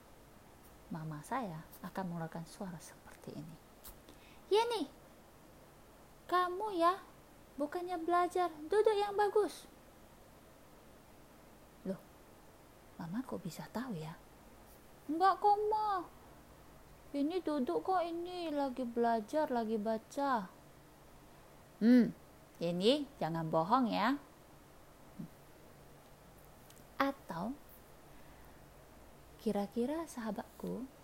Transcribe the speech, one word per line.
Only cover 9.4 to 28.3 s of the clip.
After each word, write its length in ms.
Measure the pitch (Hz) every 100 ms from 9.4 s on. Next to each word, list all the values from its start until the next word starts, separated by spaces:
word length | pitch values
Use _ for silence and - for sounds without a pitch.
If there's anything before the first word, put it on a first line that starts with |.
| 370 - - - - - - - - - - - - - - - - - - - - - - - 185
"Loh, 80 | 185 - - - - - - - - - -
mama 240 | 165 214 262
kok 160 | 202
bisa 240 | 175 - 156
tahu 240 | 214 262 170
ya?" 160 | 156 165 - - - - - - - - -
"Enggak 320 | 320 381 359
kok, 160 | 415 415 427
Ma. 360 | 427 427 381 330 - - - - - - - - - - 285
Ini 260 | 285 370
duduk 400 | 311 294 254 330
kok, 220 | 370 370 339
ini 480 | 339 349 359 330
lagi 320 | 294 277 247 240
belajar, 640 | 233 233 226 214 302 294
lagi 320 | 240 220 226
baca." 640 | 214 220 - - 277 240 185 - - - - - - - - - - - - -
"Hmm, 320 | 220 247 214 - - - - -
Yeni, 480 | 170 175 208 294 277 -
jangan 320 | 160 165 160
bohong 400 | 160 170 254 233
ya." 320 | 185 220 277 - - - - - - - - - - - - - - - - - - - - - - - - - - - -
Atau 560 | 277 277 - 175 208 285 - - - - - - -